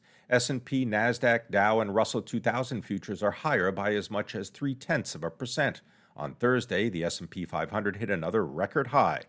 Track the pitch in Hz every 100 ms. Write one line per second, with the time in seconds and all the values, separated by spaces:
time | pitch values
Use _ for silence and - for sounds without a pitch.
0 | _ _ - 123 123 131 - 135 123 104
1 | 117 120 123 117 - 101 104 110 101 101
2 | 107 120 - 117 120 117 127 117 - 98
3 | - 98 104 - 156 123 92 95 101 104
4 | 98 104 104 107 98 - 143 127 - 151
5 | - 78 82 - 123 - 135 - _ _
6 | _ - 73 62 120 127 123 95 113 87
7 | 82 - 82 95 82 80 78 107 101 95
8 | 107 92 82 110 80 73 101 147 127 139
9 | 95 67